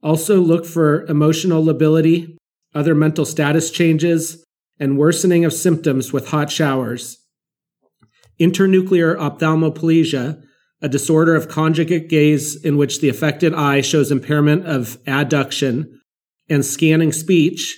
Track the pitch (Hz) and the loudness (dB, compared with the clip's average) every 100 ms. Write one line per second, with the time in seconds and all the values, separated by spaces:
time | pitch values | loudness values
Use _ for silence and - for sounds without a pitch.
0 | 151 156 - 202 175 165 170 170 156 151 | 0 -2 2 2 4 2 0 0 2 2
1 | 151 151 151 156 190 160 156 139 156 160 | 0 0 2 2 0 2 2 2 2 4
2 | 160 170 165 - _ _ _ 147 147 151 | 2 0 -2 -18 _ _ _ -4 0 2
3 | 151 156 139 - 147 156 160 - 170 160 | 2 0 -4 -2 0 0 -2 -2 0 2
4 | 170 165 160 - _ _ _ _ 139 139 | 2 0 -4 -12 _ _ _ _ -2 2
5 | 151 170 190 170 165 160 185 160 160 131 | 2 2 2 2 2 0 0 0 0 -2
6 | 127 139 123 151 147 - 151 135 117 120 | -4 -6 -4 -4 -4 -2 -2 -2 -6 -8
7 | - - _ _ _ _ _ _ _ _ | -12 -20 _ _ _ _ _ _ _ _
8 | _ _ _ _ 170 180 190 190 185 185 | _ _ _ _ 0 2 2 2 2 2
9 | 165 175 147 143 160 160 160 160 165 165 | 2 0 -4 -2 0 2 0 -2 0 2
10 | 160 139 123 151 - _ _ _ 147 135 | 2 -2 -6 -8 -16 _ _ _ -4 -4
11 | - 160 165 160 160 - 160 160 160 175 | 0 2 4 2 -2 -2 0 0 0 -2
12 | 160 156 151 151 123 - 160 143 143 - | 0 2 2 2 -2 -8 -2 0 0 0
13 | 147 - 156 143 170 175 143 139 131 156 | -2 -2 -4 0 -2 0 0 0 0 0
14 | 139 139 - 151 147 151 175 139 117 - | 0 -2 -2 0 2 2 0 -6 -6 -10
15 | - 135 143 147 135 - 139 120 156 - | -4 -4 0 -2 -2 -4 -4 -4 -8 -14
16 | _ _ _ _ _ 147 131 - 160 160 | _ _ _ _ _ -2 -2 0 2 4
17 | 160 - - 180 156 - - | 2 -2 0 2 2 -2 -12